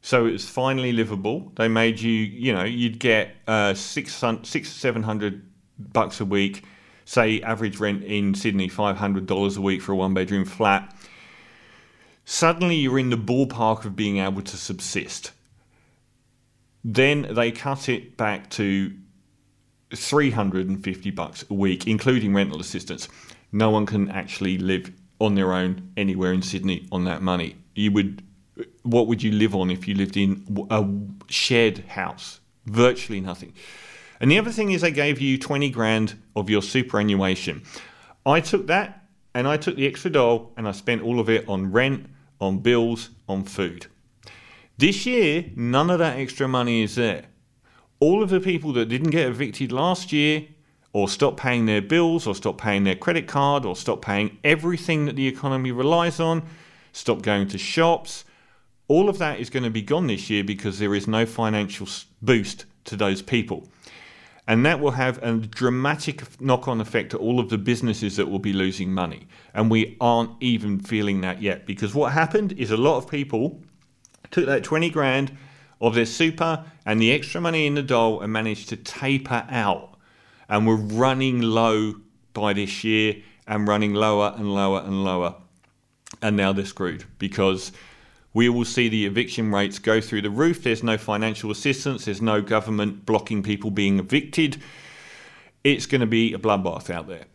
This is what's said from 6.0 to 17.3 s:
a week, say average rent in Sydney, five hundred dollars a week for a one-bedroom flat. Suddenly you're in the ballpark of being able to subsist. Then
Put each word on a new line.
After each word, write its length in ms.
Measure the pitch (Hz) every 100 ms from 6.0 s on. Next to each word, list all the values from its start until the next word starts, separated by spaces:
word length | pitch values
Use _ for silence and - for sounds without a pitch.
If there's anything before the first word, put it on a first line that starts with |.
| 98 -
a 60 | 101
week, 360 | 101 98 98 - - _ _ -
say 340 | - 110 110
average 400 | 113 110 110 101
rent 240 | 104 101
in 300 | 98 104 101
Sydney, 340 | 98 113 98 92
five 300 | - 104 98
hundred 260 | 101 98
dollars 320 | 92 95 101 98
a 60 |
week 180 | 98 95
for 120 | 95
a 40 | 98
one-bedroom 480 | 95 95 92 98
flat. 500 | 92 - 107 98 - - - - - - - - - - _ _ _ _ -
Suddenly 500 | - 165 170 175 165
you're 220 | 135 131
in 100 | 127
the 80 | 117
ballpark 720 | 104 127 135 117 110 110 107
of 100 | 98
being 220 | 104 98
able 240 | 95 98
to 160 | 98 -
subsist. 760 | - 92 - 101 - - - _ _ _ _ _ _ _ _ _ _ _ _ _ _ _
Then 500 | 117 110 135 147 -